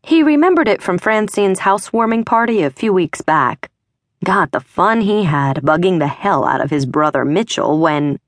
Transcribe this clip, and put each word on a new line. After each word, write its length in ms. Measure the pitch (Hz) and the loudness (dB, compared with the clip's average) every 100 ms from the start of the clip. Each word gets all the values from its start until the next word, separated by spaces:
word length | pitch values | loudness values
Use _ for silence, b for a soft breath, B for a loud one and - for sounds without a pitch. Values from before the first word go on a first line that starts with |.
He 200 | - 330 | 2 2
remembered 460 | 302 294 349 339 233 | 4 4 4 2 2
it 140 | 196 | 0
from 160 | - 180 | -2 -2
Francine's 600 | 214 220 214 - 202 185 | 0 0 -2 0 0 0
housewarming 680 | 196 202 - 226 226 233 | 0 -2 -2 -2 0 0
party 380 | 226 226 233 220 | 0 0 2 0
a 80 | 147 | -2
few 220 | - 220 | -2 0
weeks 300 | 185 165 - | 0 0 -4
back. 480 | - 156 123 - - _ _ _ _ _ | 0 0 0 -4 -16 _ _ _ _ _
God, 300 | - 196 170 | -2 0 0
the 80 | - | -4
fun 400 | - - 196 226 | -8 -2 0 2
he 240 | 202 208 | 0 0
had 400 | 185 147 139 135 | 0 0 0 -2
bugging 340 | 139 156 185 175 | 0 2 2 2
the 80 | 147 | -2
hell 380 | - 196 160 | -2 -2 0
out 160 | - 131 | 0 -2
of 100 | 143 | -2
his 160 | 147 131 | -2 -2
brother 380 | 147 151 143 | 0 0 0
Mitchell 560 | 131 165 226 - 143 151 | -2 -2 -2 -4 -2 0
when 400 | 165 147 147 - | 0 0 -2 -4